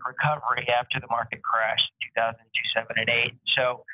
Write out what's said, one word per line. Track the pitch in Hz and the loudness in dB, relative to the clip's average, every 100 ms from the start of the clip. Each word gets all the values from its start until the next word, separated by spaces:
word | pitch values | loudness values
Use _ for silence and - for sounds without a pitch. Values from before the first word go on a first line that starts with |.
| 127 | -6
recovery | 127 151 147 120 120 120 | 0 0 0 0 0 2
after | 120 123 131 | 2 2 -4
the | 123 | -2
market | 117 117 110 | -2 -2 -6
crashed | - 113 110 113 - - | -2 0 2 2 0 -2
in | - | -6
two | - | 0
thousand | 113 113 _ | 0 -2 _
two, | - - 113 | -4 -2 -2
seven, | 113 113 | -2 -2
and | 110 | 0
eight. | 120 120 - - - | 2 0 -2 -2 2
So | 127 123 - | 2 0 -8